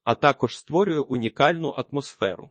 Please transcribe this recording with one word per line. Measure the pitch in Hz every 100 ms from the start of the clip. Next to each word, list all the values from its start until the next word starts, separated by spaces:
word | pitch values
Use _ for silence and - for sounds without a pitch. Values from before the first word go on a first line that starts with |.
а | - 120
також | 147 135 120 -
створює | - 160 202 156
унікальну | 131 120 113 - 143 165 156
атмосферу. | - - 139 - - 101 87 -